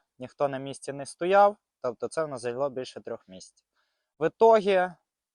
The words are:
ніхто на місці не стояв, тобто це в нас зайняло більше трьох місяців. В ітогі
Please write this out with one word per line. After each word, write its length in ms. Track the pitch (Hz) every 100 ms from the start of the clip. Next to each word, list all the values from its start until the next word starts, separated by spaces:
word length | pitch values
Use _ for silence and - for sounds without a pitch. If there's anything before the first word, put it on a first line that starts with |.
| _ -
ніхто 300 | 127 - 143
на 100 | 135
місці 340 | 135 135 -
не 140 | 139 135
стояв, 500 | - 175 196 202 208 _ _
тобто 260 | 123 110 117
це 160 | -
в 40 | 156
нас 120 | 127
зайняло 300 | 120 120 143
більше 300 | 127 123 -
трьох 280 | 113 113 -
місяців. 380 | 92 - _ _ _ _ _ _ -
В 60 | 156
ітогі 640 | - 226 226 190 190 180 170 _ _ _